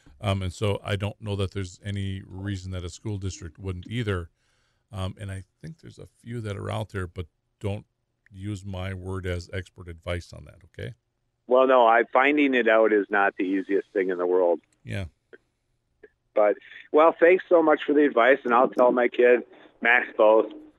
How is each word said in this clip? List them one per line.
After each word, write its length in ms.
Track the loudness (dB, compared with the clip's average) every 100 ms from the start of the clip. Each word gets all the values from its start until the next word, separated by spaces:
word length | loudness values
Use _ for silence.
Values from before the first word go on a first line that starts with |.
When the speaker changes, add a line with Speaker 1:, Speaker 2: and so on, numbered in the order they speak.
| _ _
Speaker 1:
Um, 200 | -4 -2
and 100 | -4
so 260 | -4 -4 -4
I 100 | -6 -6
don't 240 | -6 -10
know 140 | -10 -6
that 140 | -6
there's 280 | -6 -10 -12
any 400 | -10 -8 -6 -8 -12
reason 440 | -10 -8 -8 -8
that 120 | -10
a 60 | -12
school 280 | -12 -10 -8
district 400 | -8 -10 -16 -14
wouldn't 280 | -12 -12 -10
either. 420 | -6 -4 -4 -8 _ _ _ _ _ _
Um, 240 | -10 -10 -10
and 140 | -12
I 100 | -12 -16 _
think 200 | -20 -18
there's 180 | -20 -20
a 80 | -20
few 340 | _ -14 -10
that 140 | -8 -8
are 140 | -8
out 200 | -8 -6
there, 180 | -8 -8
but 180 | -10 -14 _ _ _
don't 280 | -8 -8 -12 _ _ _ _
use 340 | -14 -10 -10
my 300 | -10 -8 -8
word 320 | -8 -8 -8 -6
as 240 | -6 -8
expert 360 | -12 -12 -18 -20
advice 440 | -14 -8 -8 -8
on 120 | -20
that, 140 | -20 _ _
okay? 280 | -14 -14 -14 _ _ _ _ 0
Speaker 2:
Well, 180 | 4 6
no, 200 | 6 6
I, 180 | 4 2
finding 420 | 2 2 2 2
it 140 | 2 4
out 240 | 4 4
is 140 | 2 0
not 260 | 0 0 -2
the 80 |
easiest 440 | -4 -4 -2 -4 -2
thing 220 | -4 -2
in 60 | -2
the 80 | 0
world. 340 | 2 2 0 _ _
Speaker 1:
Yeah. 220 | -12 -10 -10 _ _ -20 _ _ _ _ _ _ -20 _ _
Speaker 2:
But, 220 | 0 0 0 -8 -20 0
well, 240 | 4 4 4
thanks 240 | 4 4 4
so 140 | 2
much 200 | 4 0 2
for 60 |
the 120 | 2
advice, 340 | 2 2 2 2
and 80 | 2
I'll 140 | 2 2
tell 220 | 2 2
my 160 | 2 -2
kid, 340 | 2 4 4 0 -20 _ _
max 280 | 2 2 2 2
both. 300 | 4 6 2 -6 -20